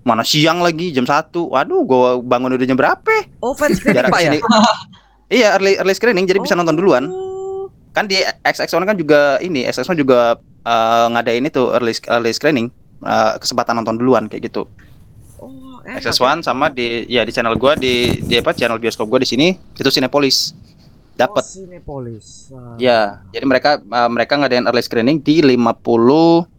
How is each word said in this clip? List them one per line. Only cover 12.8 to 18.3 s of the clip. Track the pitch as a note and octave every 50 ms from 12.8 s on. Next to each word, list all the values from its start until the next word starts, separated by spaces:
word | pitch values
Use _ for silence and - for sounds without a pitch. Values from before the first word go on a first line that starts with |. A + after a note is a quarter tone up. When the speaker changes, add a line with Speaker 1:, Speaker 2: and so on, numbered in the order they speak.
| _ _ - -
Speaker 1:
eh, | - A2 A2 A2 A2+ G#2+ -
kesempatan | - - - C3 A#2+ A#2+ - A#2
nonton | A#2 A2 A2+ A2
duluan | A2+ B2 C3 B2+ A2 G#2+ G#2
kayak | - G#2 G#2+
gitu. | A2+ - G#2+ - - - - - - - - - - - - - - -
Speaker 2:
Oh, | - - B3+ - - - - - -
enak | - - A#3+ -
Speaker 1:
X | - A#2 A2
X | -
one | B2+ B2+ D3 E3
Speaker 2:
ya? | D#3+
Speaker 1:
sama | C#3+ A#2+ B2+ C#3+ D#3
di, | C#3 B2 B2 A#2 A#2 A#2 G#2+
ya, | - A#2+ B2
di | A2 G#2+
channel | A#2 C3 A#2 A#2 A2+
gua | G#2+ A#2 C3+ D3+
di, | - C3 B2+ B2 A#2+ B2 A#2+ - -
di | - G#2